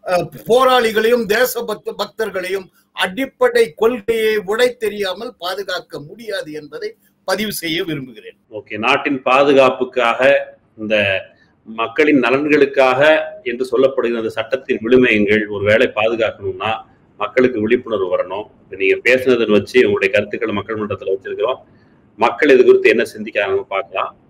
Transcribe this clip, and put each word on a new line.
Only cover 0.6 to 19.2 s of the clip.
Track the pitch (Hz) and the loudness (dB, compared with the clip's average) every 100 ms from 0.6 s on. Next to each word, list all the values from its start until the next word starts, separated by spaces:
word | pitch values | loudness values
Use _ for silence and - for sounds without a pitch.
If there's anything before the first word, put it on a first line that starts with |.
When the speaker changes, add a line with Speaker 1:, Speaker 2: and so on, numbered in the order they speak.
| 262 254 226 214 226 240 208 | 4 4 2 0 2 2 0
Speaker 1:
தேசபக்த-, | 214 247 226 202 208 - 190 | 0 0 -2 -8 -8 -10 -8
பக்தர்களையும் | 202 - 220 185 180 196 185 _ _ | -10 -6 -6 -6 -6 -6 -8 _ _
அடிப்படை | - 190 185 269 _ 247 240 220 - | -6 -6 -4 -8 _ 0 2 0 2
கொள்கையை | 226 247 196 226 220 214 | 0 0 -4 0 0 -2
உடைத்தெரியாமல் | 185 220 247 247 214 208 190 185 247 - | -2 0 0 0 -6 -4 -6 -8 -12 -10
பாதுகாக்க | 175 190 190 180 - 151 | -8 -8 -6 -8 -8 -16
முடியாது | 147 208 226 196 156 | -16 -16 -10 -8 -8
என்பதை | 151 151 151 208 226 _ _ | -14 -14 -12 -12 -14 _ _
பதிவு | - 190 214 | -6 -4 -2
செய்ய | - 165 160 | -6 -6 -4
விரும்புகிறேன். | 185 147 127 107 92 - _ | -4 -6 -8 -16 -20 -20 _
Speaker 2:
ஓகே, | 107 - 107 | -16 -10 -4
நாட்டின் | 113 139 147 135 | 0 0 0 -2
பாதுகாப்புக்காக, | - 131 143 135 131 127 123 127 117 113 131 139 - - _ _ | 2 4 6 6 4 2 -4 0 0 2 4 4 0 -16 _ _
இந்த | 107 107 101 95 - _ _ _ | -2 0 2 -2 -6 _ _ _
மக்களின் | - 110 117 - 151 147 | -20 -6 -6 2 4 4
நலன்களுக்காக | 117 135 151 147 139 135 131 127 151 156 - - | 4 0 2 4 4 4 2 4 4 4 0 -8
என்று | 123 120 127 | -8 -6 -2
சொல்லப்படுகிற | 120 135 127 117 117 | 2 2 2 -2 -2
அந்த | 110 | -4
சட்டத்தின் | 110 110 131 - 113 | -6 -4 -6 -2 -4
விழுமியங்கள் | 110 127 123 107 101 107 104 | 4 4 6 2 2 2 0
ஒருவேளை | 104 101 107 123 | -2 2 4 2
பாதுகாக்கணும்னா | - 110 117 107 - 98 92 104 110 - _ _ _ | 0 -2 0 -2 -4 -8 -6 -6 -6 -10 _ _ _
மக்களுக்கு | 104 - 127 107 | -4 0 0 0
விழிப்புணர்வு | 107 123 117 107 92 90 | 0 -2 -2 -4 -2 -2
வரணும். | 87 95 | -4 -8
இப்ப | 107 _ _ 95 | -10 _ _ -4
நீங்க | 95 95 | -4 0
பேசுனதை | 113 127 | 2 2